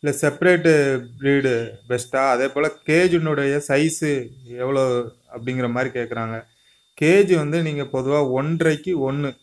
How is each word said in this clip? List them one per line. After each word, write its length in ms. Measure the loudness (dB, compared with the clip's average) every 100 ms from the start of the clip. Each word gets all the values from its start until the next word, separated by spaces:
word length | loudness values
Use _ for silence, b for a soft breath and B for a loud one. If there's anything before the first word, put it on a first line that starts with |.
இல்ல 80 | -4
செப்பரேட் 520 | 0 -2 2 4 4 4 4 2 0 -6
ப்ரீடு 380 | -6 0 2 2 0 -4 -12
பெஸ்ட்டா, 380 | -6 -6 -2 0 2
அதே 180 | 2 0
போல 180 | 0 -2 -4
கேஜினுடைய 720 | 0 4 4 2 0 0 0 -2
சைஸ் 420 | 0 2 2 0 -2 -2 -6 -16 -18
எவ்வளோ 280 | -6 -2 0 2 0 -4 -12 _
அப்படிங்கிற 400 | -12 -6 -4 -2
மாதிரி 220 | -2 -4
கேட்குறாங்க. 440 | -4 -8 -6 -8 -8 -14 b b b b -2
கேஜ் 340 | 2 4 4
வந்து 240 | 2 2 -2
நீங்க 200 | -2 -4
பொதுவா 360 | -4 -4 0 0 2
ஒன்றரைக்கு 600 | 0 -2 0 0 0 -2 -2
ஒண்ணு 280 | -2 -2 -4 -8